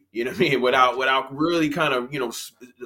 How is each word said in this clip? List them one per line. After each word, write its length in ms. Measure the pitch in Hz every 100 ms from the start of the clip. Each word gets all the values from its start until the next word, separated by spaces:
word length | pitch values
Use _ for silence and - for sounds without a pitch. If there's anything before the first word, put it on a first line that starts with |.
| _
You 140 | 104 120
know 60 |
what 80 | 175
I 40 |
mean? 180 | 160 131
Without, 360 | 123 131 127 123
without 360 | 131 135 131 139
really 340 | 170 170 156
kind 260 | 156 151 131
of, 180 | 123
you 60 | 143
know, 80 | 120
s-, 260 | - - _ 123 _